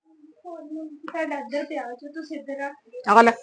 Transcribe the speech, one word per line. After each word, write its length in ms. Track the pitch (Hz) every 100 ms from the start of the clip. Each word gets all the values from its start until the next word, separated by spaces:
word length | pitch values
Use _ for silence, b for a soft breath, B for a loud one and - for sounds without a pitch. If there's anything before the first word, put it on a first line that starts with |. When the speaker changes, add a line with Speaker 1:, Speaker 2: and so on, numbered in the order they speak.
| 320 311 311 _ 359 330 302
Speaker 1:
ਤੁਹਾਡਾ 720 | 311 311 285 311 339 302 285
ਇੱਧਰ 280 | 226 285 294
ਪਿਆ 180 | 285 240
ਜੋ, 180 | 240 285
ਤੁਸੀਂ 280 | 320 294 302
ਇੱਧਰ 200 | 269 277
ਰੱਖ 160 | 285 - _
ਲਿਓ। 260 | 247 -
Speaker 2:
ਆ 80 | 226
ਲੈ। 100 | 233 -